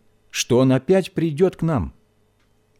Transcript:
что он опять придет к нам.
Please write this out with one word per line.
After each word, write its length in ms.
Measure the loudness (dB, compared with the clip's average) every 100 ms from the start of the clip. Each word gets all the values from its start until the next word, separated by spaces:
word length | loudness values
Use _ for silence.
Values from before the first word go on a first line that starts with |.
| _ _ _
что 300 | -10 0 2
он 120 | 4
опять 420 | 2 2 0 0
придет 440 | -4 -4 0 -2 0
к 40 |
нам. 320 | -4 -4 -6 -12 _ _ _ _ _ _ _ _